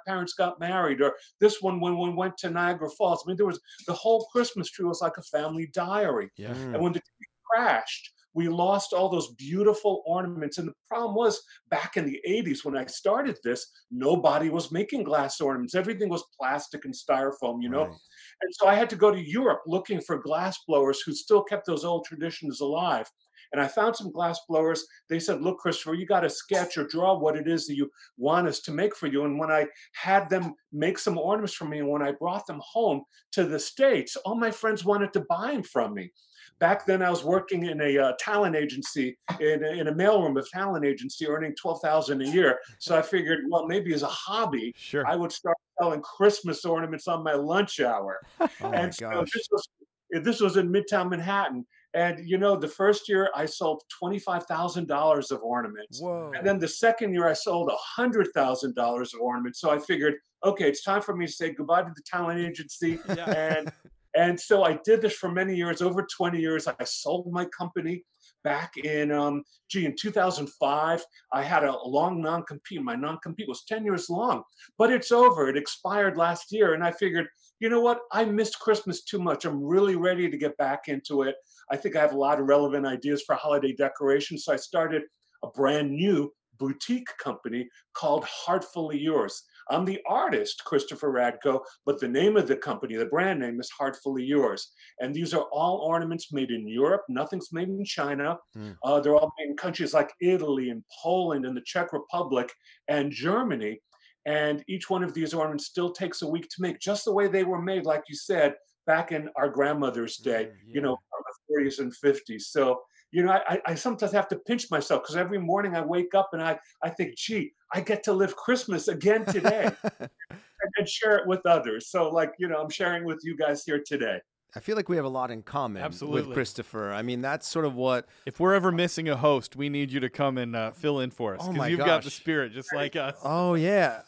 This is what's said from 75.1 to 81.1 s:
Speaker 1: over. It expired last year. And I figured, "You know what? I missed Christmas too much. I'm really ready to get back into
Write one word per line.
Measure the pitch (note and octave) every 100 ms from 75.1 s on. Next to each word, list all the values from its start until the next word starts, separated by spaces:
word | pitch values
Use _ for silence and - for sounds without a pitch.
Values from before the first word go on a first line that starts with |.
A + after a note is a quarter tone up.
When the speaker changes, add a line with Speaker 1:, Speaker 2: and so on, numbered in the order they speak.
Speaker 1:
over. | A#3 B3 E3 C3+
It | C#3
expired | D3 - F3+ G#3 G3+ D#3+
last | E3+ E3+ -
year. | G#3+ F#3+
And | D#3+
I | E3+
figured, | E3+ F#3+ E3+ - _ _ -
"You | A3+
know | A#3+
what? | A#3+ A#3+ -
I | G3+ A3+
missed | G#3 G#3+ -
Christmas | - G#3+ F#3+ -
too | - G3+
much. | F3 C#3+ F3
I'm | C#3+
really | C#3+ F#3 G3+ F3+
ready | F3+ F3+ E3+
to | D3
get | D3 D3
back | C#3 C#3 -
into | C#3 -